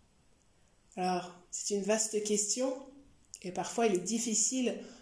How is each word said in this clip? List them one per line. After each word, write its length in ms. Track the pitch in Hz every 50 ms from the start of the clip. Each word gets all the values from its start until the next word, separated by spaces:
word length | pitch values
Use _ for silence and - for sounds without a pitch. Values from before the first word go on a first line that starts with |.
| _ _ _ _ _ _ _ _ _ _ _ _ _ _ _ _ _ _ -
Alors, 360 | 190 180 185 180 175 175 - - - - -
c'est 240 | - - - - 208
une 80 | 202 190
vaste 380 | 196 220 220 - - - 208 208
question 500 | 214 208 202 - - - 247 262 262 254 - - - - - - - - - _ _ - - -
et 100 | 180 180
parfois 340 | 185 175 - - 240 233
il 80 | 220 190
est 40 | 175
difficile 800 | 175 202 226 226 233 240 214 - - - 254 262 247 214 - - - - - -